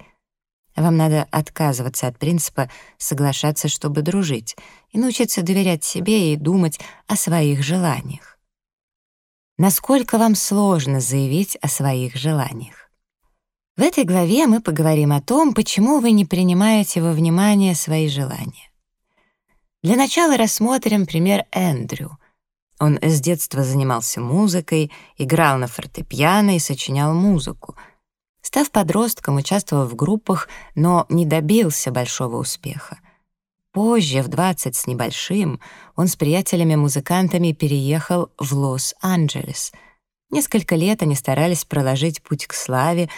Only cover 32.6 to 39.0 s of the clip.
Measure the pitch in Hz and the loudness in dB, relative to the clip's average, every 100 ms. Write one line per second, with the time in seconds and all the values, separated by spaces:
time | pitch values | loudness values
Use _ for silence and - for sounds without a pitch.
32.6 | - 147 - - _ _ _ _ _ _ | -10 -12 -14 -20 _ _ _ _ _ _
33.6 | _ 190 220 233 156 131 123 - 185 175 | _ -2 2 2 2 0 -2 0 0 0
34.6 | 131 - - 123 120 - - 196 170 120 | -4 -6 -6 -4 -6 -6 -4 -2 -2 -4
35.6 | - - - - 180 - 147 175 - 175 | -12 -20 -16 -2 -2 0 0 0 0 0
36.6 | 165 151 147 143 - 180 185 180 170 151 | 2 4 2 0 0 0 2 2 0 0
37.6 | 151 143 135 156 - 180 - - 139 139 | 0 0 0 -2 0 -2 -2 -6 -4 -2
38.6 | 139 131 - - | -2 -2 -6 -6